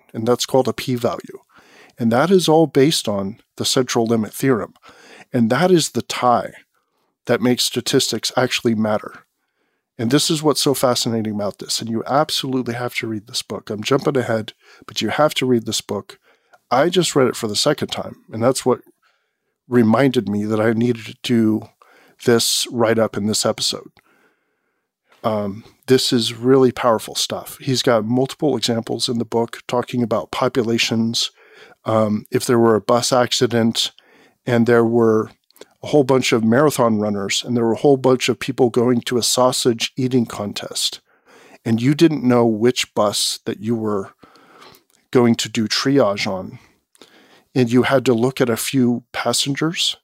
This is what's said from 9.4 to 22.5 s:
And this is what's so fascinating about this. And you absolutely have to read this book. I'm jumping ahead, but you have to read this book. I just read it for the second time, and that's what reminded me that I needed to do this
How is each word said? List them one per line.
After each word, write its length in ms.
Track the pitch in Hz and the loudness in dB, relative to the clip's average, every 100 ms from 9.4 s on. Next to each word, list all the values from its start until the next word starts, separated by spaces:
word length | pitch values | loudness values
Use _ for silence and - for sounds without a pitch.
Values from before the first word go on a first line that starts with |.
| _ _ _ _ _ - | _ _ _ _ _ -8
And 140 | 117 | 0
this 180 | 147 - | 0 0
is 140 | 160 | -2
what's 180 | 151 127 | -2 0
so 120 | 151 | 0
fascinating 640 | 131 127 120 123 113 107 104 | 0 0 0 -2 -2 -4 -4
about 240 | 101 - | -6 -8
this. 200 | - - | -8 -8
And 100 | 113 | -4
you 140 | 113 - | -6 -2
absolutely 680 | 131 156 - 139 131 120 | 0 0 -4 -4 -4 -4
have 220 | 117 123 - | -6 -8 -8
to 120 | 113 | -8
read 200 | 107 - | -8 -8
this 140 | - | -10
book. 280 | - 104 - | -8 -10 -10
I'm 140 | 107 | -8
jumping 340 | 107 135 151 135 | -2 0 0 -2
ahead, 360 | 117 110 107 - _ - - | -2 -4 -6 -16 _ -20 -14
but 160 | - | -6
you 80 | 110 | -4
have 240 | - 151 - | 0 0 0
to 100 | 131 | 0
read 200 | 120 113 | 0 0
this 160 | 104 | -6
book. 380 | - 101 - - _ _ _ _ - | -6 -8 -8 -20 _ _ _ _ -2
I 200 | 123 160 | 0 2
just 260 | 180 165 147 | 2 0 2
read 120 | 123 | 2
it 80 | - | 0
for 120 | 110 | -4
the 80 | 101 | -2
second 320 | 147 151 101 | 0 -2 -4
time, 340 | - - - - | -8 -12 -14 -14
and 120 | 113 | -2
that's 220 | 139 135 123 | 0 0 0
what 160 | 117 - _ _ _ _ _ _ _ - | -2 -4 _ _ _ _ _ _ _ -2
reminded 600 | 123 110 113 139 123 101 | 2 4 6 4 2 -2
me 180 | 104 107 | -2 -2
that 140 | 110 | 0
I 140 | 113 | 0
needed 320 | 113 120 113 110 | 0 0 -2 -6
to 100 | 117 | -10
do 460 | - 120 110 107 110 _ _ _ _ _ - | -2 2 2 0 -4 _ _ _ _ _ 2
this 420 | 117 - | 2 2